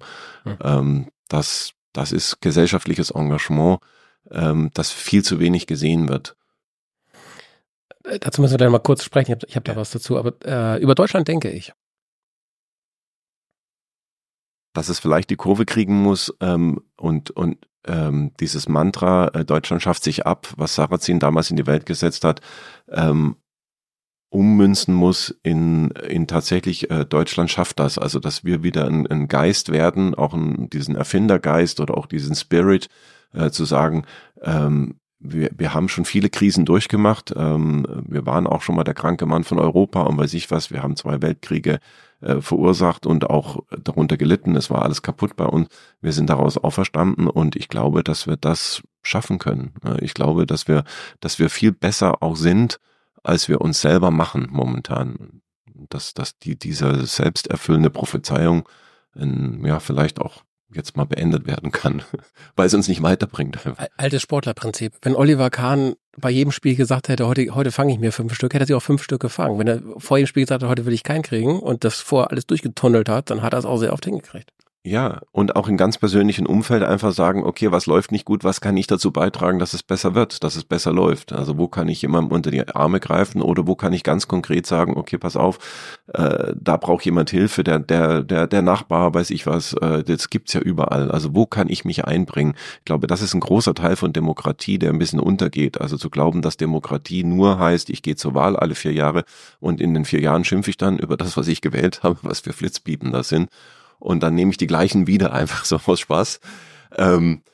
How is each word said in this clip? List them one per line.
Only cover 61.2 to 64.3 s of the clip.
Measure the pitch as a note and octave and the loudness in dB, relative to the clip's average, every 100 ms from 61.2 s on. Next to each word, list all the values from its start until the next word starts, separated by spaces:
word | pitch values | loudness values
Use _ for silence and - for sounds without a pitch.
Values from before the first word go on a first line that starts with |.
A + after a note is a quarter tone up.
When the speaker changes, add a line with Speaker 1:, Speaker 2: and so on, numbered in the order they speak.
| E2 D#2+ C#2 | 0 0 -2
Speaker 2:
werden | C#2+ D2+ | -6 -6
kann, | - C#2 C#2 - - - | -4 -4 -4 -6 -14 -14
<laughs> | _ - - | _ -6 0
weil | F#2 | 4
es | |
uns | G#2 G2 | 4 2
nicht | E2 | 0
weiterbringt | D#2+ F#2 - - C#2+ C2+ C#2+ | 2 0 -2 -6 -6 -6 -10
einfach. | B1 | -10
Speaker 1:
Al-, | - - | -12 -6
altes | C#3 C3+ | -4 -4
Sportlerprinzip. | - | -2